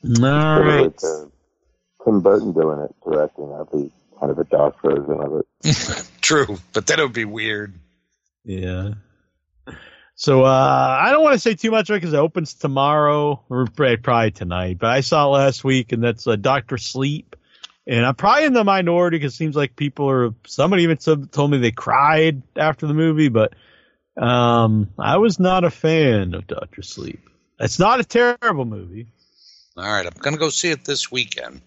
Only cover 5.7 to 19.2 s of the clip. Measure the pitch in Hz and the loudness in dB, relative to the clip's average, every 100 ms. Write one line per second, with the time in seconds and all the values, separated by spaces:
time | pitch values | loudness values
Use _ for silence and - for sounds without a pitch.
5.7 | - - - - _ - 156 113 98 - | -2 -4 -10 -12 _ 0 2 0 -4 -6
6.7 | - 104 147 143 117 107 107 110 104 104 | -6 -2 -2 -2 -4 -8 -6 -6 -6 -10
7.7 | 87 _ _ _ _ _ _ - 92 92 | -16 _ _ _ _ _ _ -12 -10 -8
8.7 | 92 98 104 _ _ _ _ _ _ - | -8 -8 -10 _ _ _ _ _ _ -20
9.7 | - - - _ _ - 131 131 131 135 | -20 -20 -20 _ _ 2 4 6 4 4
10.7 | 135 131 131 196 294 311 262 233 214 226 | 2 2 0 2 4 4 4 0 -2 0
11.7 | 220 202 208 170 151 139 180 156 - 151 | 0 0 -4 0 0 0 -2 -8 -6 -4
12.7 | 135 143 151 147 147 147 139 _ 127 123 | 0 2 2 2 2 0 -4 _ -4 -4
13.7 | - 139 113 123 117 110 - 90 90 92 | 0 0 0 0 2 0 -2 -8 -6 -6
14.7 | 87 113 127 135 160 143 139 139 127 139 | -2 0 0 2 2 4 4 2 0 0
15.7 | 131 117 117 117 113 - 107 117 135 - | 0 0 -2 -2 -2 -2 0 0 -2 -2
16.7 | 123 - 127 139 151 - - _ _ - | -10 -8 -4 -4 -4 -12 -20 _ _ -20
17.7 | _ - 120 123 135 196 269 311 247 202 | _ -4 0 0 0 2 2 2 2 2
18.7 | 196 175 170 175 165 | 2 2 2 2 0